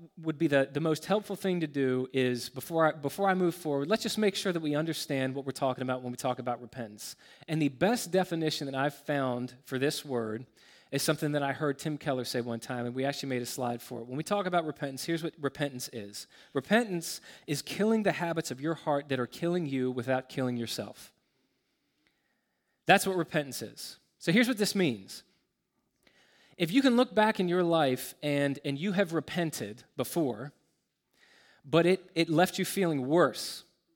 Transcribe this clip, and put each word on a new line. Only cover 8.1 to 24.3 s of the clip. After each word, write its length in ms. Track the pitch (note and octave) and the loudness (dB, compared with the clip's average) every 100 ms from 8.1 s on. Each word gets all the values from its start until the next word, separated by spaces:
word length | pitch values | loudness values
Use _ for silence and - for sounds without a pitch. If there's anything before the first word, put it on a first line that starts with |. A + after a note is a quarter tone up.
definition 540 | F#3 F3+ E3 D#3 - C#3 | 0 0 0 -2 -2 -4
that 100 | C3+ | -2
I've 180 | C#3+ | -2
found 600 | - - C#3+ C3 B2 B2+ - | -2 -2 0 0 -2 -4 -10
for 140 | - C3 | -6 -2
this 260 | C#3+ D3 | 0 -2
word 420 | D3 B2 A2 A2 A#2+ _ - - _ | -4 -4 -2 -6 -10 _ -20 -20 _
is 100 | C#3 | -2
something 300 | - D3+ D3+ | 0 0 0
that 100 | D3 | 0
I 100 | C#3 | 0
heard 280 | C3 D3+ C3+ | 0 -2 -2
Tim 180 | D#3+ D3 | -4 -4
Keller 260 | D#3 B2+ | -2 -2
say 160 | A#2+ B2+ | -2 -4
one 200 | A#2+ A#2 | -4 -6
time, 260 | - B2 A#2+ | -6 -6 -4
and 80 | |
we 100 | B2+ | -2
actually 260 | C3+ C#3 C#3+ | -4 -4 -4
made 120 | B2+ | -4
a 40 | A#2+ | -4
slide 360 | - B2 A#2+ | -4 -4 -4
for 180 | - A#2+ | -8 -12
it. 60 | A#2+ | -6
When 100 | B2+ | -6
we 60 | |
talk 240 | - G3+ F#3 | -2 -2 2
about 180 | F3 | 0
repentance, 400 | D#3 - C#3 C3+ | 0 -4 -8 -6
here's 200 | - E3 | -4 -4
what 80 | D#3+ - | -4 -4
repentance 500 | C#3+ - C#3+ B2 - | -6 -2 -4 -4 -10
is. 360 | A#2+ G2+ - - - - | -10 -10 -12 -16 -20 -6
Repentance 680 | C#3 - G#3+ A3+ E3+ D#3+ - - - - | -6 2 2 2 -2 -4 -10 -14 -16 -6
is 140 | C#3+ | -6
killing 420 | - - G#3+ A3 | -4 0 2 4
the 80 | G3+ | 2
habits 400 | D#3 E3+ D#3+ - | 0 -2 -2 -4
of 80 | C3 | -4
your 140 | D#3 | -4
heart 340 | D#3 D#3+ C#3+ C#3+ | -2 0 -2 0
that 100 | C3 | -2
are 80 | A#2+ | -2
killing 400 | - E3+ F3+ D3 | -2 -2 0 0
you 240 | C3+ B2+ | 0 0
without 380 | B2+ A#2+ C3 - | -2 0 -2 -2
killing 280 | - B2+ A#2+ | -2 -2 -2
yourself. 560 | A2+ - G#2 - - _ _ _ _ _ _ _ _ _ _ _ _ _ _ _ _ _ - | -4 -6 -8 -14 -20 _ _ _ _ _ _ _ _ _ _ _ _ _ _ _ _ _ 6
That's 200 | G3 G3 | 6 6
what 100 | F#3 | -2
repentance 460 | D#3+ D#3 C#3 - | 0 -2 -2 -8
is. 340 | A2 - - - _ _ | -12 -12 -16 -16 _ _
So 100 | - | 2